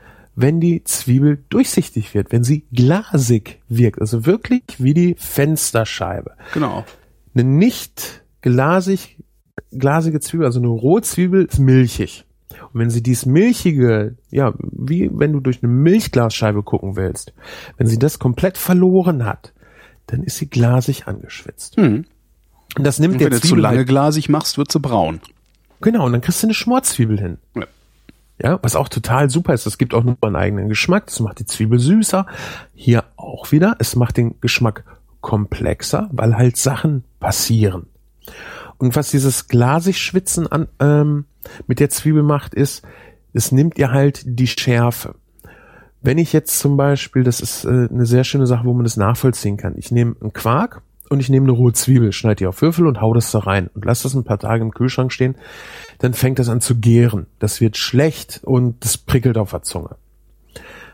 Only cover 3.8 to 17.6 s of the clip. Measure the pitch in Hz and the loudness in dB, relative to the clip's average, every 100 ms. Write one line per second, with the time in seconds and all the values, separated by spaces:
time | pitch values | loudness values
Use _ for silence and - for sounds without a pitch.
3.8 | 117 - 107 120 120 226 - 254 - - | 2 2 -2 -2 0 0 0 -2 -2 -2
4.8 | 131 151 175 170 - - 143 156 - 113 | 0 2 2 0 -4 0 0 0 -2 -2
5.8 | 110 - 87 95 - - - - 135 98 | -2 -4 -6 -6 -10 -16 -8 -4 -4 -6
6.8 | - - _ _ _ 123 127 143 233 - | -12 -18 _ _ _ 0 2 4 4 2
7.8 | - - - - _ _ 131 123 139 185 | -8 -14 -16 -16 _ _ 0 2 4 2
8.8 | 185 190 - - - _ _ - - 127 | 0 -2 -6 -20 -20 _ _ -20 -16 -2
9.8 | 139 156 160 151 - 165 143 123 120 113 | 0 2 0 -2 -4 -2 -2 0 -2 0
10.8 | 127 202 - - 180 190 170 - 131 131 | 2 2 0 -2 0 2 0 2 4 6
11.8 | 123 - 98 - _ _ _ - - 120 | 4 0 -8 -10 _ _ _ -20 -10 -4
12.8 | 117 117 117 120 127 147 226 240 180 143 | -2 0 0 -2 2 4 4 2 0 2
13.8 | 123 110 107 120 _ 135 131 - - - | 2 2 -2 -8 _ -2 0 -2 -8 -8
14.8 | 131 170 - - 151 147 131 123 120 123 | -4 -2 -2 0 0 0 -2 -2 0 2
15.8 | 160 214 - 127 117 - 110 104 104 - | 4 2 2 0 0 0 0 0 -2 -4
16.8 | 98 98 95 - - - - - | -4 -4 -4 -6 -14 -20 -20 -20